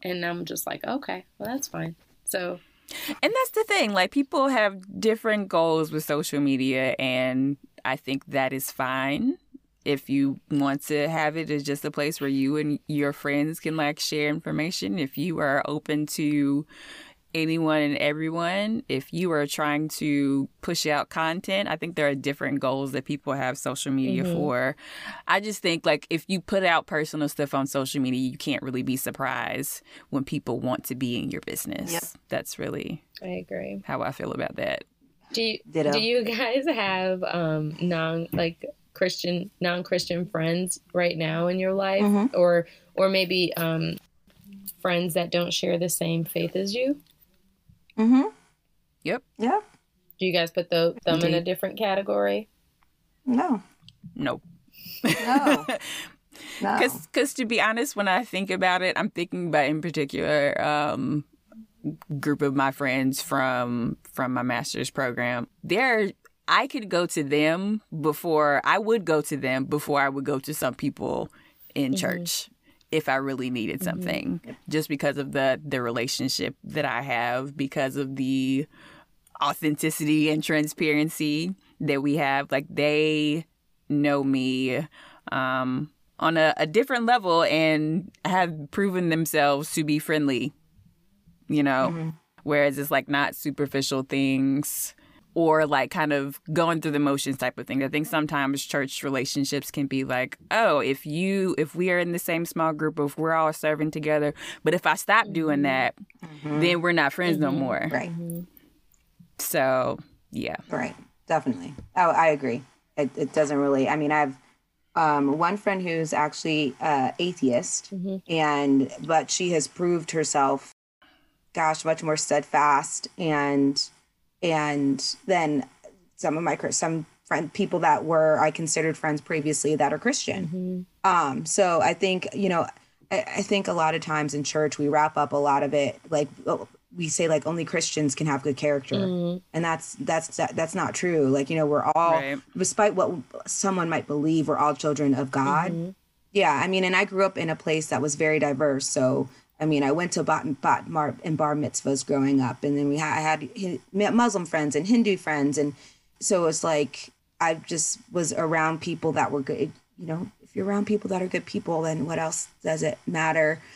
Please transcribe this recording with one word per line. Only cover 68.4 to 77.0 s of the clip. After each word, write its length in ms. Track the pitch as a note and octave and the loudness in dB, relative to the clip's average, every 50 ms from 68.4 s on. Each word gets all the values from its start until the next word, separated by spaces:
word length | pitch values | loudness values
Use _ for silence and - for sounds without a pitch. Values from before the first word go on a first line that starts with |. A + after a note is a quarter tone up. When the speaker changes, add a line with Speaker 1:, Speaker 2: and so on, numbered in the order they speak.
| D3+ D3 C#3+ - - | 4 4 4 2 4
Speaker 2:
I 140 | C#3+ E3+ | 2 2
would 260 | G3+ G#3+ G#3+ A#3 A3+ E3+ | 2 2 2 2 2 2
go 160 | E3 D#3 D3+ | 2 2 2
to 140 | D3 - D#3 | 2 0 -4
them 280 | C3+ B2+ C3 C3 C3 C3+ | -2 -2 0 0 -2 0
before 340 | C#3+ D3 D3 - - C#3+ C#3 | 0 -2 -2 0 0 2 2
I 60 | C#3 C#3 | 2 2
would 140 | C3+ C#3 C3+ | 0 -2 -2
go 140 | C#3+ C#3+ C3+ | -2 -2 -2
to 140 | - - D3+ | -4 -6 -6
some 200 | - - B2+ - | -4 -4 -4 -2
people 540 | - D3+ C#3 C3+ - - C3+ - A#2+ - - - - - _ _ _ - - - | -2 -4 -4 -4 -4 -4 -4 -2 -4 -4 -6 -10 -18 -20 _ _ _ -20 -8 -4
in 160 | - - B2+ C#3 | -2 0 0 0
Speaker 1:
Mm-hmm. 60 | F#3 | 0
Speaker 2:
church 500 | F3 - - F3 E3+ E3+ - - - - _ _ _ _ _ _ _ _ | 0 -2 -2 -4 -4 -4 -6 -6 -6 -10 _ _ _ _ _ _ _ _
if 160 | D#3+ D#3 - | -2 -2 0
I 80 | C#3+ C3 | 0 0
really 340 | C3+ C#3 C3+ C3+ B2+ B2+ B2+ | 0 0 -2 -4 -4 -4 -4
needed 300 | B2+ A#2+ G#2+ E2+ - - | -2 -2 -2 -2 -4 -4
Speaker 1:
Mm-hmm. 80 | F3+ - | -4 -4
Speaker 2:
something, 520 | - F3+ F3+ - D#2 - - - F3+ E3 - - - - _ | -4 -4 -4 -4 -4 -4 -4 -4 -6 -6 -8 -14 -18 -16 _
just 200 | - C#3+ D#3 D3+ - | -4 -2 -2 -2 -2
because 280 | D3+ C#3 D3+ C#3+ C3+ | -4 -2 -2 -2 -2
of 140 | C#3+ C3+ C#3 C#3 | -2 -4 -4 -2
the, 260 | C#3 C3+ C3 C3 - D3+ | 0 2 2 2 0 -2
the 180 | C#3+ C3+ B2+ | -4 -4 -2
relationship 720 | A#2+ A#2 A#2 A#2+ A#2+ - - - C3 C3 - - - - - _ - | -2 -2 -2 -2 -2 -2 -2 -2 -2 -2 -2 -2 -4 -4 -6 _ -12
that 220 | C#3 C#3+ D3+ C3+ | -8 -4 -2 -2
I 160 | C3 A2+ A#2+ | -2 -2 -2